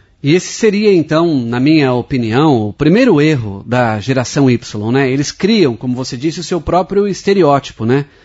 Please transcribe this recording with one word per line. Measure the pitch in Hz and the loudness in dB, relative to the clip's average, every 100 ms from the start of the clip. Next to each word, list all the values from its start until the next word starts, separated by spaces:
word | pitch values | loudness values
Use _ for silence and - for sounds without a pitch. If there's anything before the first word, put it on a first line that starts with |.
| _ _ | _ _
E | 143 | 0
esse | 180 - | 0 -2
seria, | - 220 202 214 | -2 0 2 2
então, | 180 - 156 170 139 | 2 2 0 0 0
na | 117 120 | -2 0
minha | 139 160 135 | 2 2 2
opinião, | 123 - 131 113 123 156 123 107 | 0 -2 -4 -2 2 2 2 -2
o | |
primeiro | - 147 208 262 151 | -2 2 4 4 2
erro | 151 143 107 98 110 | 2 0 -4 -10 -4
da | 123 117 107 | -2 0 -2
geração | 107 135 120 156 131 | -2 -4 -2 0 2
Y, | 117 - 104 107 | 2 -4 -8 -2
né? | 131 135 | 0 0
Eles | 135 143 | -2 -4
criam, | - 190 226 143 113 | -2 0 2 2 0
como | 127 127 | -6 -6
você | 127 123 | -8 -6
disse, | 156 180 | -6 -6
o | |
seu | 156 175 | -6 -6
próprio | 156 175 175 196 202 | -2 -2 0 -2 -2
estereótipo, | 180 196 196 151 139 - - 113 | -2 0 2 4 2 -2 -6 0
né? | 139 143 _ | 0 -2 _